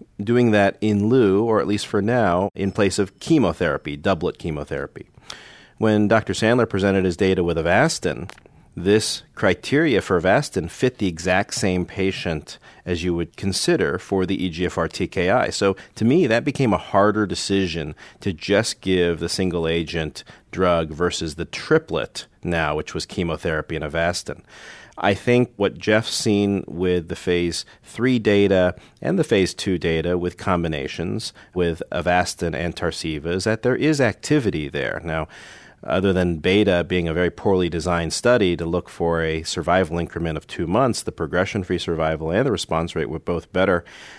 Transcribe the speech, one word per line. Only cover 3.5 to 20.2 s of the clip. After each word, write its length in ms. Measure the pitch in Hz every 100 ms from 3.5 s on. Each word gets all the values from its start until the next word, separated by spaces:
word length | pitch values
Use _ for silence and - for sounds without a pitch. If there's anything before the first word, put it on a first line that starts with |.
| 80 85 69 76 73
doublet 420 | 87 90 85 -
chemotherapy. 720 | 82 76 - 71 67 - - _ - - - - - -
When 300 | 110 107 104
Doctor 260 | 110 -
Sandler 340 | 92 110 123 113
presented 380 | 98 98 98 92
his 100 | 85
data 280 | 95 92
with 120 | 85 82
Avastin, 760 | 82 98 160 - 87 60 85 - - - _ -
this 460 | 87 107 - - - -
criteria 640 | 101 90 - 143 165 101
for 180 | - 90
Avastin 520 | 90 113 147 95 82
fit 260 | - 127 -
the 100 | 98
exact 460 | 80 90 92 104
same 320 | - 101 90 87
patient 720 | - 95 - 92 78 - - - -
as 200 | - 87
you 100 | 90
would 240 | 85 85 -
consider 640 | 95 92 - 170 80 82
for 260 | - 98 90
the 180 | 98
E 60 | 90
G 160 | 80 90
F 120 | -
R 80 | 82
T 200 | - 90
K 220 | - 90
I. 220 | 120 -
So 240 | - 101 98 -
to 100 | -
me, 220 | 110 160 143
that 180 | 113
became 300 | 151 - 127
a 60 | 90
harder 480 | - 101 104 104 101
decision 640 | 87 - 98 92 82 76 78 - -
to 120 | 101
just 480 | 82 - 101 113 -
give 380 | 95 92 87 82
the 100 | 85
single 380 | - 92 87 82
agent 560 | 82 80 85 78 -